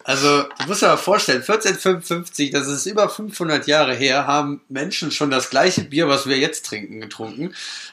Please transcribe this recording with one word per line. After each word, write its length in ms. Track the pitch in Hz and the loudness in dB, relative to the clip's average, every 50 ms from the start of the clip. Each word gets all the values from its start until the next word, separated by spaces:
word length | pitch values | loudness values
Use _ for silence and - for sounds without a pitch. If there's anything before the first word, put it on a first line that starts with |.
| - | -4
Also, 380 | 135 135 135 143 147 147 143 | -2 0 2 4 4 4 4
du 260 | - - - - 104 - | 2 0 -6 -8 -6 -4
musst 140 | 104 - | 0 2
dir 40 | 226 | 4
mal 100 | 180 151 | 4 4
vorstellen, 460 | - - 175 202 208 - - 131 123 | 4 4 2 2 2 4 2 0 0
vierzehnhundertfünfundfünfzig, 1120 | 123 - 214 214 - 202 180 - - 190 185 170 - - 170 170 175 - - - 143 - | 2 0 0 2 2 0 0 2 2 0 0 0 -2 -4 -6 -6 -6 -8 -4 -4 -2 0
das 160 | 131 143 131 139 | 0 -2 -2 -2
ist 180 | 143 131 - | -4 -4 -4
über 220 | 190 214 208 202 - | -2 2 2 2 2
fünfhundert 580 | - - 214 208 - - 175 160 151 139 - | 0 -6 -10 -10 -8 -6 -2 0 0 0 2
Jahre 280 | 143 147 156 143 131 127 | 2 4 4 4 2 2
her, 340 | 117 135 135 131 143 135 139 | 0 2 2 2 2 2 2
haben 320 | 143 147 143 143 143 - - _ | 2 0 0 -2 -4 -8 -10 _
Menschen 420 | 131 135 156 190 - - 165 143 | -8 -6 -6 -4 -6 -6 -4 -4
schon 220 | - - 151 143 | -2 -2 0 0
das 180 | 135 127 - - | 0 0 -2 2
gleiche 320 | 131 135 165 185 180 - | 2 4 4 4 2 0
Bier, 240 | - - 135 156 170 | -2 -2 0 0 2
was 220 | 143 139 135 - 135 | 2 2 0 2 0
wir 100 | 139 131 | 0 2
jetzt 280 | 147 156 - - - | 0 0 -2 -6 -10
trinken, 340 | - 107 107 98 85 107 110 | -10 -10 -10 -10 -12 -12 -14
getrunken. 520 | 110 101 - - 113 110 107 120 160 185 - - - - - - - - | -14 -14 -12 -12 -10 -10 -8 -8 -8 -8 -8 -10 -12 -12 -12 -14 -14 -16